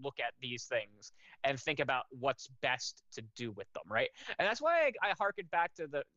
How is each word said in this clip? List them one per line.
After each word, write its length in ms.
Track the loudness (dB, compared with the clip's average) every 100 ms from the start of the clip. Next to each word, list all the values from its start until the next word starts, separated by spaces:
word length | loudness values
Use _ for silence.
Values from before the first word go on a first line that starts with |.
look 140 | -8 -4
at 140 | -4 -4
these 220 | -8 -8
things 480 | -2 -2 -2 -12 -20 -20 -20 -4
and 160 | -2 0
think 200 | -2 0
about 260 | 2 0 -2
what's 380 | -2 0 0 -6 -2
best 400 | 0 0 -2 -10 _
to 100 | -14 -12 -8
do 160 | -6
with 200 | -6 -10
them, 100 | -10 0
right? 220 | 2 2 -2 -10 0
And 80 | 2
that's 120 | 2
why 260 | 4 6 4
I, 240 | 4 0
I 40 | 2
harkened 320 | 0 0 -2
back 200 | 0 0 -2
to 100 | -4
the, 160 | -2 -4